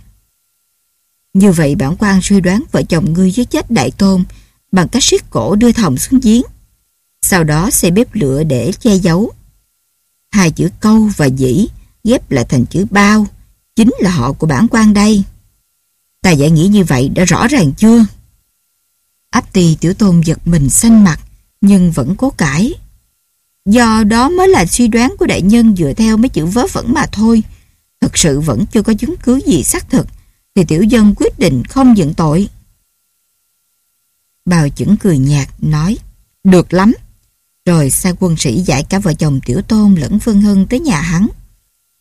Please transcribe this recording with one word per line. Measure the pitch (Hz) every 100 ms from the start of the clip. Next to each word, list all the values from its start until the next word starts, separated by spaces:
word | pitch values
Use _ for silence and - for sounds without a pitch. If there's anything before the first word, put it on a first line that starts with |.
| _ _ _ _ _ _ _ _ _ _ _ _ _
Như | 190 202
vậy | 165 143 143
bản | 143 180
quan | 208 190
suy | - 202
đoán | 175 202 320
vợ | -
chồng | 156 165 143
ngươi | 170 190
giết | 208 247
chết | 311 -
Đại | 220 120
Tôn | - 196 190 190 - _ _ _
bằng | 185 165
cách | 247
siết | - 392 -
cổ | 127 113 208
đưa | 240
thòng | 226 180 127
xuống | - 262
giếng. | 214 233 - - _ _ _ _ _ _
Sau | - 185
đó | 151 151 208
xây | - 185
bếp | 185 254 214
lửa | 139 135
để | 160 127 117 208
che | 233 190
giấu. | 180 170 262 - _ _ _ _ _ _ _ _ _
Hai | 208 175
chữ | - 160 -
câu | 214 220 214 196
và | 143
dĩ | 131 131 143 226 - - _
ghép | 214 254 -
lại | 127 117
thành | 131 -
chữ | 160 214
bao, | 196 202 214 202 - _ _ _ -
chính | 226 523
là | 196
họ | 170 120
của | - 160
bản | 135 226
quan | 233 214
đây. | 202 208 208 190 - _ _ _ _ _ _ _ _
Ta | 190
giải | 147 147
nghĩa | 160 190
như | 208
vậy | 170 131 139
đã | - 180
rõ | - 233
ràng | 285 147 -
chưa? | 220 233 208 - _ _ _ _ _ _ _ _ _ _ _
Áp | 233 -
Ty | 190 170 156
Tiểu | 160
Tôn | 196 202 170
giật | 160 160 170
mình | 170 135
xanh | - 233 220
mặt, | 196 147 - _ _ _
nhưng | 196 196 180
vẫn | 160 127 202
cố | 262
cãi. | - 156 143 240 359 - _ _ _ _ _ _ _ 196
Do | 240 226 220
đó | 208 226 269
mới | 359 381
là | 349 185
suy | - 240
đoán | 226 254 403
của | 330
đại | 156
nhân | 190 233 226 185
dựa | 143
theo | 131 220 220
mấy | 254
chữ | - 160
vớ | 220 359
vẩn | - -
mà | 285 -
thôi. | 196 220 226 214 - _ _ _ _
Thực | - -
sự | 160 139
vẫn | 151 113 208
chưa | 226
có | 196
chứng | 214 247 359
cứ | - 262 370
gì | 165
xác | - - -
thực, | - - - _ _ _ 202
thì | 156
tiểu | 160
dân | 214 240 208 202
quyết | 370 -
định | 185 127
không | - 269 262
nhận | 214 151
tội. | 175 160 160 202 - _ _ _ _ _ _ _ _ _ _ _ _ _ _ _ _ _ _ 175
Bao | 170 143
Chững | - 127 208
cười | 202 143
nhạt | 135 147 131 -
nói, | 151 151 170 - - _ _ _
"Được | 190 180 -
lắm." | 175 214 - - _ _ _ _ _ 175
Rồi | 165 135
sai | - 185 175
quân | 185 156
sĩ | 139 117
giải | 185 135 156
cả | 190
vợ | 196
chồng | 151 151 135 -
Tiểu | 135
Tôn | - 220 208 180
lẫn | - 214
Vương | 240 202
Hân | 208 196 190
tới | 254
nhà | 330 175
hắn. | 165 170 247 - - _ _ _ _ _